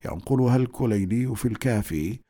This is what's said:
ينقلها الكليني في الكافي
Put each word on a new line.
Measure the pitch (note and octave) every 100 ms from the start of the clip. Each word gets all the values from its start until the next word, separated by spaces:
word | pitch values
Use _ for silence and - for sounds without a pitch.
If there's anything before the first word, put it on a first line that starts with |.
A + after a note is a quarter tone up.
| -
ينقلها | F2 - C3 B2 B2+
الكليني | B2 - B2+ G2+ F#2 A#2 B2+ A2+
في | B2
الكافي | A2 C3+ A2 G2 D#2+ E2 B2+